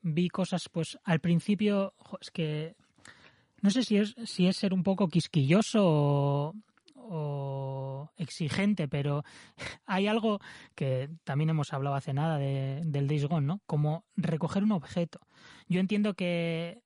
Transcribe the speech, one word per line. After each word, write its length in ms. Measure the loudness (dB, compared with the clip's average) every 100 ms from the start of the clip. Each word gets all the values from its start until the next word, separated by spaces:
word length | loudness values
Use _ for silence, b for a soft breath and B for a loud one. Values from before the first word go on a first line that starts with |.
vi 260 | -2 0 0
cosas, 400 | 0 -2 -2 -4
pues, 300 | -6 -6 -8
al 160 | 0 0
principio, 720 | 4 2 2 2 2 2 -2 _
jo, 220 | -18 -16
es 100 | -12
que 460 | -6 -4 -4 -8 -12 _ _ B B B B B _
no 100 | 2
sé 140 | 2
si 120 | 2 2
es, 200 | 2 -4
si 240 | -12 0 2
es 80 | 2
ser 180 | 0
un 80 | 0
poco 240 | 0 2 2
quisquilloso 760 | 2 0 0 4 4 4 4 4
o, 680 | 4 4 4 2 0 -2 -8 -20 _ _ -20
o 1120 | -10 -8 -6 -6 -6 -6 -6 -8 -8 -8 -12 _
exigente, 720 | -10 -4 -2 0 2 2 0
pero 340 | 0 0 -2 -4 B B B
<laughs> 240 | B B -4
hay 200 | 0 2
algo 320 | 2 2 -2 B B B
que 340 | -4 -2 0 -2 -10
también 260 | -4 0 2
hemos 220 | 2 0
hablado 220 | -2 -2
hace 180 | -2 -2
nada 260 | 0 0 0
de, 440 | 0 -2 -2 -4
del 220 | -2 0 0
Days 200 | 0 2
Gone, 200 | 2 0
¿no? 140 | -2 _
Como 380 | 0 2 0 -6 -2
recoger 480 | 0 0 0 2
un 80 | 2
objeto. 480 | 0 -2 -4 -4 -6 _ B B B B
Yo 100 | 0
entiendo 340 | 2 2 0
que 680 | 0 -2 0 0 -2 -6 -10